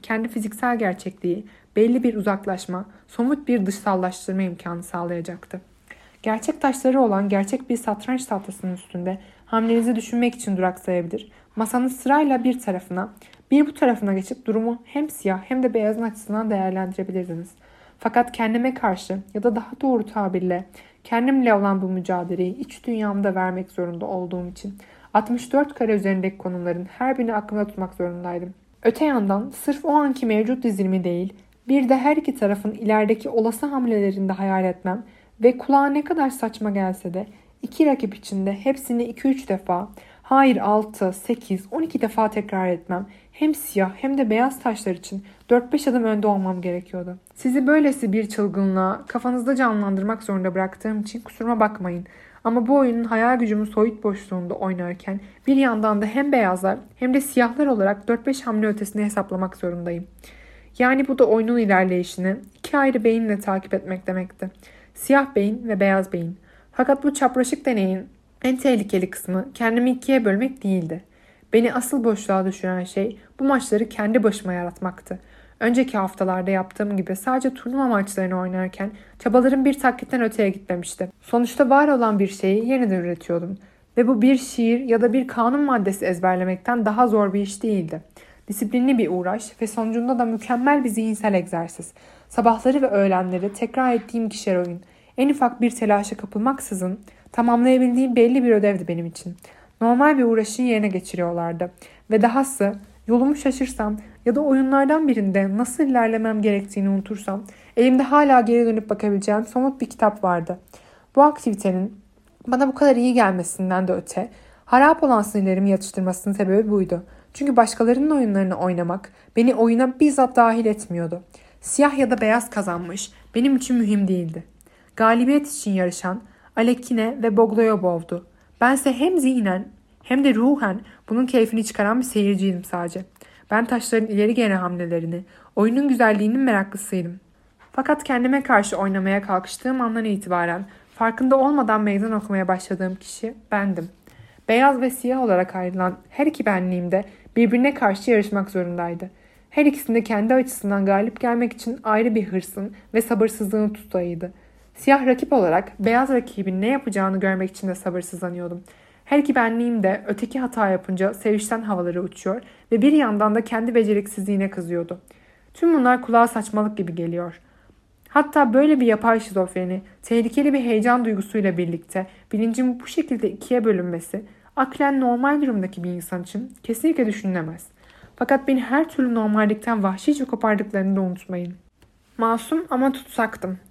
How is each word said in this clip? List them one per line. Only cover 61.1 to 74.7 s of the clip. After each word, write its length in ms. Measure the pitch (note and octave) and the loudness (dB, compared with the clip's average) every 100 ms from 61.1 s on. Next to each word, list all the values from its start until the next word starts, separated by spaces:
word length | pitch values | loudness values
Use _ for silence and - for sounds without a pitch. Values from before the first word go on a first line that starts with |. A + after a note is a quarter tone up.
| C4+ | 4
da 60 | |
oyunun 340 | A#3 A3 A3 A#3+ | 4 4 2 0
ilerleyişini 800 | G#3 F#3 F#3+ F3+ F3 - F#3 A3+ - _ | 2 4 2 0 -4 -4 -4 -4 -10 _
iki 200 | - C#4+ | -4 0
ayrı 260 | C4+ B3 | 2 2
beyinle 360 | A3+ A3+ A3 G3+ | 2 2 0 -2
takip 340 | G3+ F#3+ - | -2 -4 -4
etmek 320 | F#3+ F#3+ F#3 F#3+ | -6 -6 -8 -6
demekti. 440 | F#3 F#3 - F#3+ - - - _ | -6 -8 -10 -12 -12 -20 -20 _
Siyah 400 | - - C#4 C4+ G3+ | -8 2 2 4 0
beyin 320 | G3+ A#3+ A#3+ | 0 -2 -4
ve 120 | G3 | 0
beyaz 320 | G3 F#3+ F#3+ | 2 2 0
beyin. 260 | F3 E3+ F#3 _ _ _ | -4 -6 -10 _ _ _
Fakat 320 | - B3+ C#4 | -2 2 2
bu 100 | C#4+ | 0
çapraşık 520 | C#4+ B3+ B3+ B3 - C4+ | 0 0 0 -2 -2 -2
deneyin 400 | A3 F#3+ F#3+ - _ _ _ | 0 0 -2 -8 _ _ _
en 140 | B3+ C4 | -2 0
tehlikeli 540 | C#4 A3+ G3+ F#3+ F#3 | 2 2 0 -2 -2
kısmı 380 | - - F#3 - | -6 -6 -6 -6
kendimi 360 | - A3+ A#3 B3+ | -4 0 2 2
ikiye 340 | B3+ - C4 | 0 0 2
bölmek 400 | G#3 G3 C4 C4 | 2 0 -2 -4
değildi. 380 | G3+ F#3 D#3+ E3 - _ _ _ _ | -2 0 0 -4 -8 _ _ _ _
Beni 220 | A3+ A#3 | 2 2
asıl 300 | B3 B3 C#4 | 0 -2 0
boşluğa 400 | A3+ G#3 - F#3+ | 0 0 0 0
düşüren 400 | F#3+ F#3 F#3 F#3 | 0 -4 -4 -4
şey 340 | F3+ G3 A3 G#3 - - | -4 -4 -4 -6 -16 -4
bu 40 | |
maçları 440 | C4+ C4+ C4 G#3 A3 | 0 0 2 0 0
kendi 340 | - G#3 A#3 | -4 0 2
başıma 300 | G#3 G3+ F#3 | 2 0 -4
yaratmaktı. 640 | F3+ F3 | -6 -6